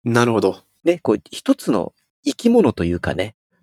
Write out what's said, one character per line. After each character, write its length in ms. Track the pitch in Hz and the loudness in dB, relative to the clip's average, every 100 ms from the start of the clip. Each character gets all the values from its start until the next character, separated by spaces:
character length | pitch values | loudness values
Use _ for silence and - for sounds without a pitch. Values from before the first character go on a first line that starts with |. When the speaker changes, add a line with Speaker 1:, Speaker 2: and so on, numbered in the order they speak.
Speaker 1:
な 200 | 123 117 120 | -2 2 2
る 60 | |
ほ 80 | 113 | 2
ど。 220 | 98 - _ _ | 0 -2 _ _
Speaker 2:
ね、 140 | 165 175 | -2 -2
こ 160 | - | -2
う、 80 | 104 - | -4 -4
一 240 | - - | -10 -2
つ 160 | 269 - | -2 0
の 240 | 107 - - _ _ | -2 -4 -10 _ _
生 100 | 285 | -8
き 140 | - 233 | -2 2
物 220 | 233 151 | 4 2
と 120 | - | 0
い 80 | 87 | -2
う 80 | 87 | -2
か 140 | - | -4
ね、 220 | 85 104 - _ _ | -4 -6 -10 _ _